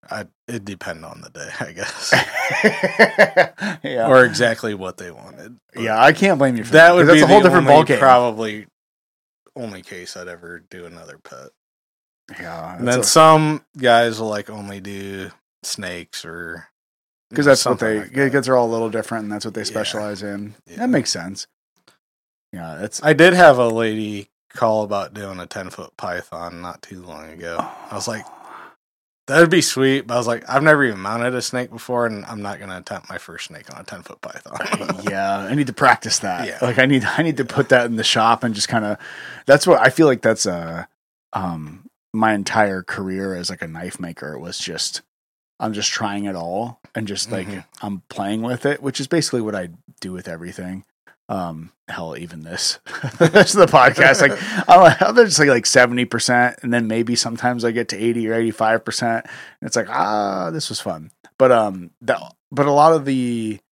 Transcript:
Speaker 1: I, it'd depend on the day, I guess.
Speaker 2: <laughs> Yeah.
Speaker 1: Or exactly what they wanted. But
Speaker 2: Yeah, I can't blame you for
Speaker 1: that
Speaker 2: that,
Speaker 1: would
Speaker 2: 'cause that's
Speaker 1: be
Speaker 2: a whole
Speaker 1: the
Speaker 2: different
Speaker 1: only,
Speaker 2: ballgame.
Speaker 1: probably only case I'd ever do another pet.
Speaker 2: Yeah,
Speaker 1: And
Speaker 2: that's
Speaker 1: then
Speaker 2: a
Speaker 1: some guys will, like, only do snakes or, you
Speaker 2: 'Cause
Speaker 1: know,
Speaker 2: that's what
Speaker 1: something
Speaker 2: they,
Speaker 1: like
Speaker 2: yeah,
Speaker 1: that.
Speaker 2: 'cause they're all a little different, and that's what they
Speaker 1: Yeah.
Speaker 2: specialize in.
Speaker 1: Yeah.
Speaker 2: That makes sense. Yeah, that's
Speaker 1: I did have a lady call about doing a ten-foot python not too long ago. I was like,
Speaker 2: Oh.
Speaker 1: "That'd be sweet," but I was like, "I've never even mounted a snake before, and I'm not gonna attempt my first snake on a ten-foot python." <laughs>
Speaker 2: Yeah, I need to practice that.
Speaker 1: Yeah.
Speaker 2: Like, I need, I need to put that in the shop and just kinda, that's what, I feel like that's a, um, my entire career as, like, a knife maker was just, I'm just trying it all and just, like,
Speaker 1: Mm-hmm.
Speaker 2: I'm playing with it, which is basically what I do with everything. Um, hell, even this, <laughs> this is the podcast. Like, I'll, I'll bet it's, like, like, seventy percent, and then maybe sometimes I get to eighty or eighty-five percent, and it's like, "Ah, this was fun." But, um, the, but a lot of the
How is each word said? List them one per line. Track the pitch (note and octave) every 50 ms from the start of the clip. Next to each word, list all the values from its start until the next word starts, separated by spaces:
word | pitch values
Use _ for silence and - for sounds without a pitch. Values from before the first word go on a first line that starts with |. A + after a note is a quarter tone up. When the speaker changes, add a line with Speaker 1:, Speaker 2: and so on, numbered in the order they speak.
| _ _
Speaker 1:
I, | - G#2+ G2+ - _ _ _
it'd | - B2 A#2 G2
depend | G#2 G2 F2 - - E2+ D#2+ D#2
on | D#2 - D#2+
the | - -
day, | _ - - - - -
I | - - D#2+
guess. | E2+ - - - - - - -
Speaker 2:
<laughs> | - - - - - - - - - - G#3+ - - - F3 - - G#3+ - - - G#3 - - - F3 - - - - G3+ F3+ - -
Yeah. | C#3+ C#3 A#2+ A2+ A2+
Speaker 1:
Or | C3 C3 B2
exactly | A#2+ - - A#2+ A#2 A2+ - - A2+ G#2
what | G2 F#2+ F#2 F2+
they | - F#2 F2+
wanted. | E2 - - - - - - A2+ - _ _ _ _
But | A#2+ A#2
Speaker 2:
Yeah, | A2+ A2 A2 B2
I | D3 D#3
can't | D#3 G3 G3 F#3 C#3
blame | C#3 C3+ B2
you | A#2 G#2
for | A2+ -
Speaker 1:
that | D#3 E3 F3
Speaker 2:
that, | F3
Speaker 1:
would | F3+ E3
Speaker 2:
'cause | D3
that's | E3 D#3
Speaker 1:
be | D3+
Speaker 2:
a |
whole | - F#3+ G#3
Speaker 1:
the | G3+ F3+
Speaker 2:
different | F3+ F3+ D3+ C3
Speaker 1:
only, | C#3+ D3+ D#3
Speaker 2:
ballgame. | C#3+ C#3 A2
Speaker 1:
probably | C3+ C3+ B2+ B2 B2 A#2+ A2 G#2+ A2+ A2 G#2 G#2+ G#2 _ _ _ _ _ _ _ _ _ _ _ _ _ _ _ _ _ _
only | C#3 A#2+ A2+ G2 F#2 F2+
case | - G2+ F2+ F2+ - -
I'd | F#2+ F2 F2+
ever | F2 E2+ F2 E2+ F2+ E2
do | E2+ _ - F#2 F2
another | E2+ E2 E2+ E2 D#2+ - _
pet. | _ - - B1+ C2+ C2+ _ _ _ _ _ _ _ _ _ _ _ _ _ _ _ _ - -
Speaker 2:
Yeah, | E2+ - - - - F2+ -
Speaker 1:
And | - -
Speaker 2:
that's | A#2+ B2
Speaker 1:
then | B2+ A#2+
Speaker 2:
a |
Speaker 1:
some | - - D#3+ D#3+ D#3+ D#3+ D#3 D#3 D3+ D#3 D3 _ _ _
guys | - B2+ B2 A#2 A#2 A#2+ A#2 A2 A2
will, | A2+ A2
like, | G#2 G#2 G#2 -
only | A2 G#2+ G2+ G2 G2 G2
do | F#2+ G2 G2+ G2 G2 G2 G2 G2 F#2+ F#2 - _ _ _ _ _ -
snakes | - - - D#2+ F2+ F2+ F2 E2+ _ - - -
or, | E2+ E2 E2+ E2+ E2 E2 E2 E2 _ _ _ _ _ _ _ _ _ _ _ _ _
you | A#2
Speaker 2:
'Cause | B2+ D3
Speaker 1:
know, | C#3+ C3+
Speaker 2:
that's | B2 -
what | B2 B2+ -
Speaker 1:
something | A#2+ A2
Speaker 2:
they, | A2 G#2+
Speaker 1:
like | G2+ - B2
Speaker 2:
yeah, | C3+ C#3
Speaker 1:
that. | C3+ A#2+
Speaker 2:
'cause | C#3+ C3
they're | B2+ C3
all | B2+ A#2+ A2+
a | A#2
little | A2+ A2+ A2+
different, | G2+ A#2 G#2 - A#2 A2+ G#2+
and | G#2 G#2
that's | G#2 -
what | A2+ F#2+
they | A2+ G#2
Speaker 1:
Yeah. |
Speaker 2:
specialize | - - A2 G#2+ - - A2 G#2 G#2 G#2 F#2+ G2+
in. | G2+ G2+ G2+ G#2 G#2 G#2+ _ _
Speaker 1:
Yeah. | _ E2+ -
Speaker 2:
That | A#3 B3+
makes | B3 D#3+ A#2 -
sense. | - F2+ E2 F2 G2 - - _ _ _ _ _ _ _ _ _ _ _ _ _ _ _ _ _ _ _ _ _ -
Yeah, | F2+ E2+ D#2+ D#2+ D#2
that's | F#2+ A2 - - -
Speaker 1:
I | D#3 D#3
did | C#3 E3 F3+ F3
have | F3+ F3+ D#3+ C3+ B2
a | B2 A#2
lady | A2+ A2+ A2+ A2 G#2+ A2 A2 G#2 G#2+ G2+ G2 _ _ _ _ _ _
call | - B2 A2+ A2 A2 G#2+
about | G2+ G#2 G2+ F#2+ - G2
doing | G#2 G2+ G2 F#2+ F#2
a | F2
ten-foot | E2+ - G#2+ F#2+ F2+ - - E2 - _
python | - - F#2 F2 F2+ - _ - E2+ E2+ E2+ E2+ E2+ F2
not | F2 F2 - -
too | _ G2 F#2 F2+
long | F2 D#2 D#2 D#2 D#2+
ago. | D#2+ E2 F2 E2+ E2+ E2+ - - - - - -
I | G#2+
was | G2+ G2 -
like, | A2+ G#2+ G2+
Speaker 2:
Oh. | - - - - - - - - - _ _ _ _ _ _ _ _ _ _ _
Speaker 1:
"That'd | - C3 D#3 E3+ E3
be | F3 F3+
sweet," | C#3+ - - C3 C3+ C3+ C3+ C#3 -
but | A2+ A#2
I |
was | B2 A#2+
like, | A#2 A#2 A#2 - -
"I've | B2 C#3 D3
never | D#3 D3+ D3 C#3
even | B2 G#2+ F#2+
mounted | F#2+ G2 A2 A#2 A#2+ B2 B2+
a | B2 A2+
snake | - - B2+ B2 B2
before, | - A2+ - - B2 A#2+ A#2+
and | A#2 A2 G2+ F#2+
I'm | - A#2 G#2+
not | G#2 G2+ G2+ -
gonna | G2+ G2 F#2 F2+
attempt | F2 - G#2 F#2 - -
my | F#2+ F#2+
first | - - E2 E2 - -
snake | - D3+ _ - -
on | -
a | -
ten-foot | - G#3+ F3+ F3 - - _ -
python." | - - - _ - - - - - - - - - - F#2+ G2+
<laughs> | G#2
Speaker 2:
Yeah, | G2 G2 G2 G2 G2 G2
I | G2 F#2+ A#2+
need | D3 D3
to | C3 A2
practice | - D3 B2+ A#2 - - A2 - -
that. | - G2 F#2 F2 E2+ -
Speaker 1:
Yeah. | - - -
Speaker 2:
Like, | B2 A#2+ C3
I | B2+
need, | C3 C#3+ C3 -
I | - - - D#3+
need | E3 D3
to | B2+ C3
put | A#2 - - C3+ -
that | C#3+ B2 A#2+
in | A#2+ A#2
the | A2 A2
shop | - - A#2+ A2 A2+ A#2 A2 -
and | A#2+ A2
just | G2+ G2+ -
kinda, | - A#2 G#2+ G#2 G#2 - - - - - - - - - -
that's | - C3+ D3 -
what, | F#3 E3 -
I | A2+ B2+
feel | - - E3
like | D3 B2+ A2+ -
that's | A2+ A2 - -
a, | G2+ F2+ E2+ E2+ E2 E2 E2+ E2 _ _ _ _ _ _ _ _ _ -
um, | G#2 F#2+ F2+ E2+ D#2+ D2+ D2+ D#2+ - _ - _ _ _ _ -
my | A2 G#2+ A2 G#2+
entire | G#2 G2 - - A2 G#2+ G2+ F#2+ F#2 F2+
career | - - - G2 F#2+ F#2 F#2+ G2 G2 F#2
as, | F2 F2 E2+
like, | F2+ - -
a | E2
knife | D#2+ E2 F2 F2+ - -
maker | F2+ E2+ E2 - - D2 D#2 B1+
was | D2+ F2 F#2 -
just, | - - E2+ D#2+ - - - - _ _ _ _ _ _ _ _ _ _ _ _
I'm | - A2 G#2+
just | G#2 G#2 -
trying | - - A2+ G#2 G2+ G2+ G2+
it | G2+ F#2+
all | F2 E2 E2+ F2+ G2+ A#2 A#2+ A#2 _ _ - _
and | A2+ A2
just, | G2+ G2+ F#2+ - G#2+
like, | A2 F#2+ F#2
Speaker 1:
Mm-hmm. | F#2+ G2+ F#2+ F2+ _ _ - -
Speaker 2:
I'm | G#2 G2+ F#2 _ _
playing | - - G2+ G2 G#2 A2 A2
with | A#2+ B2+ A#2 -
it, | C#3+ D3 - C3
which | C#3 B2+ -
is | C#3
basically | C3 - E3+ D3 - - B2 A2+
what | G#2+ G2+
I | G2 F2+ F2 E2 _ _ - _ _
do | - F#2+ F#2
with | F2+ F2+ -
everything. | E2+ E2 E2+ F2 E2+ - F#2 F2+ F#2 F#2+ G2 _ _ _ _ _ _ _ _ -
Um, | - G2 F2+ E2+ E2 D#2+ D#2+ - _ _ _ -
hell, | - - F2 E2 C#2+
even | C2+ E2+ E2+ E2+ D#2 D#2
this, | D#2+ F2 F2 - - - - _
<laughs> | - - - - C3 - -
this | E3+ D#3+ D#3+ G#3 F#3+ -
is | -
the | G3+ F3+
podcast. | C#3+ - D3 B2 A#2+ A#2 - C#3+ C3+ C3+ G#2 C3
Like, | C#3 C3 - - G#3 - - - -
I'll, | F3+ F3+ F#3+ D#3+ B2 -
I'll | F#3+ G3 A3+
bet | A#3+ A#3
it's, | G#3 D#3 -
like, | D3+ C#3+
like, | C3 A#2+ G#2+
seventy | - - B2+ B2 A#2+ B2 B2 B2
percent, | A#2 - A2+ - - B2 B2 A#2+ B2 A#2+ - -
and | B2 A#2+
then | A#2+ A2+ G#2+
maybe | A2 A2+ A#2 A2 B2
sometimes | A#2 - A#2+ A2+ A2+ - B2+ B2 A#2+ A2+
I | A#2
get | A2 A#2+ A#2 -
to | - F#2+
eighty | G#2+ A#2 A#2 A#2+ A2+ A2
or | A2+
eighty-five | A2+ A2+ A2+ G#2+ - A2+ A2 A2+ A2+ _
percent, | - A2 - B2 A#2 A2+ A2+ -
and | - - - - - _ _ - A#2
it's | -
like, | A#2+ G#2 -
"Ah, | - C3+ E3 G#2 G#2+ G#2+ G#2 G2+ G2 F#2+ F#2 -
this | D#3+ D#3 - -
was | A2 -
fun." | - G#2+ F2 D#2 D#2 - _ _ _ - _ _
But, | C3+ B2+ B2
um, | A#2 A2 G#2 G2 F#2 F2+ F2 _ _
the, | A#2+ A#2 B2+ - - C2 _ _ _ _
but | - C#3 C#3+
a | D3 C#3+
lot | C#3+ D3+ D#3+ E3
of | D#3 C#3
the | C#3 C3+ C3 B2+ B2 A#2+ A#2 A2+ A2 G#2+ G2+ _ _